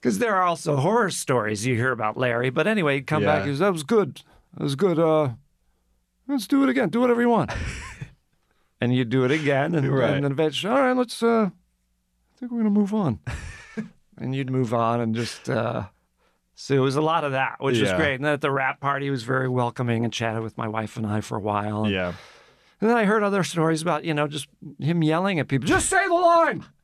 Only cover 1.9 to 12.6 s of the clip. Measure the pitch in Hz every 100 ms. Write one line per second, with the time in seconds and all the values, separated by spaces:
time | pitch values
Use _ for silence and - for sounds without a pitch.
1.9 | 120 107 110 127 117 127 131 160 220 156
2.9 | 139 135 151 151 151 - 139 196 175 143
3.9 | 226 175 - - _ _ - 156 139 196
4.9 | 160 165 156 147 113 _ _ _ _ _
5.9 | _ _ _ - 277 208 277 277 254 240
6.9 | 233 247 240 240 226 131 - - - -
7.9 | - - - _ _ _ _ _ _ 120
8.9 | 127 123 131 127 156 147 139 147 170 135
9.9 | 135 123 143 143 139 156 143 175 262 262
10.9 | 254 247 - 233 226 208 - _ _ _
11.9 | _ _ _ _ _ 247 233